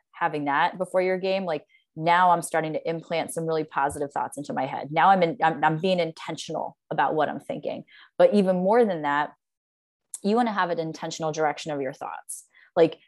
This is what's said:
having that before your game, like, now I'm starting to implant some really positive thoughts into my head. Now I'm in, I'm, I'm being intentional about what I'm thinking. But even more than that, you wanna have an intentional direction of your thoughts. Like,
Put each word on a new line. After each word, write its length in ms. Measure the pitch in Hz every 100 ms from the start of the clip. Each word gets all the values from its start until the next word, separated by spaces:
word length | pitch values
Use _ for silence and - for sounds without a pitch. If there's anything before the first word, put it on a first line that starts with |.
| _
having 340 | - 170 151 143
that 320 | 139 175 180
before 240 | 180 185
your 160 | 185 185
game, 280 | 190 190 185
like, 200 | 151 - _ _ 160
now 340 | 160 175 185
I'm 100 | 170
starting 320 | 160 165 156
to 160 | 160 -
implant 440 | 165 - 165 -
some 120 | 170 160
really 180 | 160
positive 480 | 156 - 143 147 143
thoughts 260 | - - -
into 160 | 147
my 120 | 123 135
head. 240 | 117 143
Now 180 | 156 180
I'm 140 | 190
in, 140 | 170 131
I'm, 220 | 160 143
I'm 140 | 156 156
being 220 | 185 180
intentional 760 | 165 - - 160 - 156 - - -
about 240 | 156 139 151
what 140 | 143
I'm 100 | 143
thinking. 440 | - - - - - - - -
But 160 | 180
even 240 | 208 190 180
more 260 | 185 233 220
than 180 | 165
that, 280 | 147 143 147 - _ _ _ _ _ _ _ -
you 120 | 196 226
wanna 160 | 233
have 160 | 202 175
an 80 | 165
intentional 520 | 160 151 165 160 156
direction 400 | 151 160 147 160
of 100 | 143
your 120 | 135
thoughts. 520 | 147 - 82 - - - _ _ -
Like, 240 | 165 -